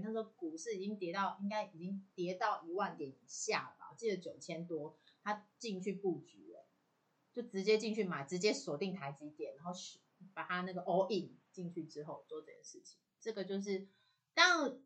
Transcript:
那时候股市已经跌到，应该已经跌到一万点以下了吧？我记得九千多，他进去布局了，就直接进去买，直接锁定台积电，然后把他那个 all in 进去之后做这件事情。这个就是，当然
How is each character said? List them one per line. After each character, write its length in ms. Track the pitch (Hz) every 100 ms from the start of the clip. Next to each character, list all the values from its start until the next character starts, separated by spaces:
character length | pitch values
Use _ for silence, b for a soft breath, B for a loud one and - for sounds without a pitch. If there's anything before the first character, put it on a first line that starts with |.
那 80 | 214
时 60 | 226
候 60 |
股 340 | 214 - 165 160
市 180 | 233 196
已 40 |
经 180 | 202 202
跌 160 | 175
到， 240 | 196 190 185
应 80 | 202
该 180 | 214 202
已 120 | 160
经 260 | 185 196 - -
跌 180 | 175
到 300 | 185 214 -
一 80 | 170
万 260 | 180 175 156
点 140 | 139
以 60 | - -
下 320 | - 214 185
了 160 | - -
吧？ 120 | -
我 40 | -
记 140 | 226
得 80 | 185
九 180 | 165 -
千 260 | - 165 170
多， 320 | 160 156 b b b
他 240 | 202 208 - _
进 200 | 233 185
去 140 | 196
布 280 | 185 196 147
局 300 | - - -
了， 120 | - - _ _ _ _ _ _
就 120 | 247
直 180 | 233 190
接 160 | 196 214
进 160 | 226
去 100 | 214
买， 200 | 185 143
直 160 | 143 180
接 120 | 208
锁 240 | - - 143
定 160 | 196
台 200 | 185 143
积 180 | 147 294
电， 260 | - 135 135
然 100 | 175
后 60 | 190 - - _ _ -
把 100 | 160 160
他 160 | 180
那 120 | 185
个 80 | 180
all 260 | - 180 190
in 260 | 196 147 - _
进 180 | - 175
去 120 | 170
之 200 | 147 147 156
后 200 | 127 -
做 140 | 156
这 60 | 151
件 160 | -
事 180 | - -
情。 160 | - - _ _
这 120 | 220
个 120 | 208
就 180 | 185 196
是， 260 | 202 190 190 B B B _
当 300 | - 359 339
然 160 | 262 -